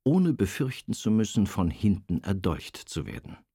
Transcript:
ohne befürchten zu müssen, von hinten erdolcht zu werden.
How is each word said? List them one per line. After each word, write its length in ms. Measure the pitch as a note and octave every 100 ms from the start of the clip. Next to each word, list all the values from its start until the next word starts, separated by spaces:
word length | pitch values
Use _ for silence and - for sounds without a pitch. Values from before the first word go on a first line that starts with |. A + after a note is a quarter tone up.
ohne 300 | C3 F3+ F3
befürchten 640 | - G2+ - C3+ - -
zu 160 | - A2
müssen, 360 | A2 G#2+ A#2 G2
von 240 | - E2+
hinten 520 | - G#2+ F#2+ - E2+
erdolcht 540 | - G2 F#2 C#2+ - -
zu 300 | - E2 C#2+
werden. 300 | B1+ - - _